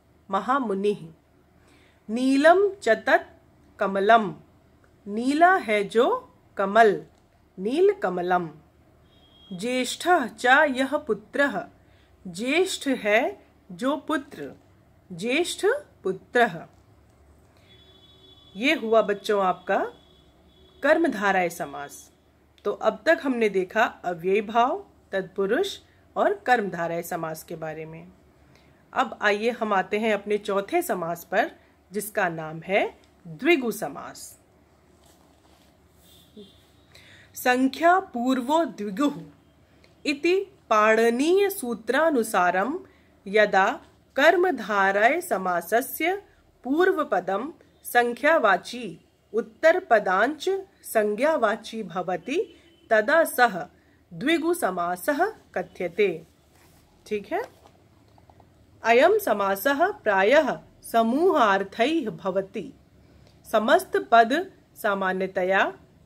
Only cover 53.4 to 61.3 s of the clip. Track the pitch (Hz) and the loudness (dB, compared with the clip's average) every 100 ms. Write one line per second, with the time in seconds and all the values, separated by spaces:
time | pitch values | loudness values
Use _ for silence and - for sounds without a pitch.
53.4 | 240 180 147 _ _ _ _ 170 247 330 | 2 0 -12 _ _ _ _ -8 -2 0
54.4 | 320 349 202 180 175 180 - 285 392 - | 0 -2 -2 -2 -4 -4 -2 0 -2 -4
55.4 | _ 190 180 - 175 - 202 160 - _ | _ -10 -8 -8 -6 0 0 -2 -12 _
56.4 | _ _ _ _ _ _ - 214 196 339 | _ _ _ _ _ _ -10 -10 -6 -8
57.4 | 508 - - _ _ _ _ _ _ - | -8 -14 -20 _ _ _ _ _ _ -20
58.4 | _ _ _ _ 226 233 320 427 320 - | _ _ _ _ 2 6 6 4 0 0
59.4 | 196 196 277 277 359 415 320 294 196 285 | 0 0 0 2 0 -2 0 2 4 4
60.4 | 269 165 - _ - 233 226 262 370 | 2 -2 -10 _ -4 0 0 2 2